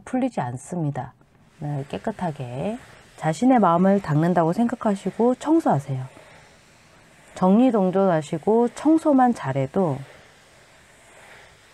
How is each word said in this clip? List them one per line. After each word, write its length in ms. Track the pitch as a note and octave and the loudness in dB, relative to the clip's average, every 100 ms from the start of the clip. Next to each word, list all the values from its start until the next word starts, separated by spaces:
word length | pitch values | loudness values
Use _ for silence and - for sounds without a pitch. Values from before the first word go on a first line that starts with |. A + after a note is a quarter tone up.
풀리지 360 | - B3+ B3+ A3 | -6 -4 -4 -4
않습니다. 720 | B2+ B2 - F3+ D3 C#3+ B2+ - _ _ _ - | -8 -8 -10 -6 -6 -6 -10 -16 _ _ _ -14
네, 260 | D3 C#3+ C#3 | -8 -8 -8
깨끗하게 920 | - - G#3 F3+ C#3+ B2 B2 F3+ A#3+ - - - - | -10 -10 -8 -8 -8 -10 -8 -8 -8 -14 -20 -20 -8
자신의 420 | D#3+ D#3+ B3+ B3+ | -6 0 2 4
마음을 420 | F#3 E3+ F#3+ G3+ | 4 4 4 2
닦는다고 520 | G3 D3 E3 F3 D#3+ | 0 0 2 2 0
생각하시고 840 | F3+ A#3+ B3+ A3+ G3 F#3+ - A#3 B3+ | 0 -2 -2 -4 -4 -4 -2 0 0
청소하세요. 680 | - E4 D4 D3+ C#3+ C3 C3 - - - - _ _ _ _ _ _ _ - | 0 0 2 0 -2 -8 -10 -16 -20 -20 -20 _ _ _ _ _ _ _ -20
정리정돈하시고 1300 | - F#3 G#3 C4 A3 F#3 F#3 G3 D#3+ D3+ E3 - A3+ A#3+ - | -2 2 4 4 2 2 2 2 0 -2 -4 0 2 0 0
청소만 580 | D4 D#4+ D#4+ C4 B3+ | 2 2 4 4 4
잘해도 640 | A#3 C3+ C3+ C3+ G3 F3 C3 C3+ - - _ _ _ _ _ _ _ _ - - - - _ _ | 0 -4 -4 -2 -2 -2 -4 -10 -20 -20 _ _ _ _ _ _ _ _ -20 -20 -20 -20 _ _